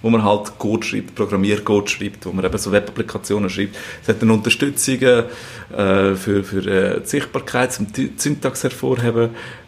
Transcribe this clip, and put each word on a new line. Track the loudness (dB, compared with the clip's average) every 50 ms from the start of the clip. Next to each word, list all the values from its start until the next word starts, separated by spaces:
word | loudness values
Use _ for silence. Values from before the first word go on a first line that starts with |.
wo | 4 4
man | 4 4 6
halt | 4 2 2 0 -8 -10 -6
Code | -2 -2 0 0 -2
schreibt, | -2 -4 -6 -6 -8 -4
Programmiercode | -4 -2 0 2 2 2 2 2 0 2 2 2 2 2 0
schreibt, | -4 -4 -4 -8 -8 -8 -10
wo | -6
man | -4 -2 -2
eben | 0 -2 -2
so | -2 2
Web-Applikationen | 2 0 0 0 -6 -6 -6 -6 -6 -10 -4 -2 0 0 0 -2
schreibt. | -2 -2 -4 -4 -4 -12 -14 -14 -14 -8
Es | -2 -2
hat | 0 4
eine | 6 4
Unterstützung, | 4 4 4 2 2 2 0 -2 0 -2 0 0 0 4
äh, | 6 6 6 6 4 -2 -6 -14 -14 -16 -16 -18 -16 -10 -4 0 2 4 4 4 4 4 2
für, | 0 0 0 0 0
für, | 0 -2 -4 -4 -2
äh, | 2 2 2 2 2 0 -2
die | -4 -2
Sichtbarkeit, | -2 -2 -2 -2 -6 -6 -6 -2 0 0 0 0
zum | 0 -4 -6 -4
Ty-, | -2 -4 -4 -4 -4
Syntax | -4 -2 -2 -2 0 -2 -4 -4 -2 -4
hervorheben. | -4 -4 -2 0 0 0 2 0 0 2 2 2 0 0 -8 -14 -16 -16 -18 -16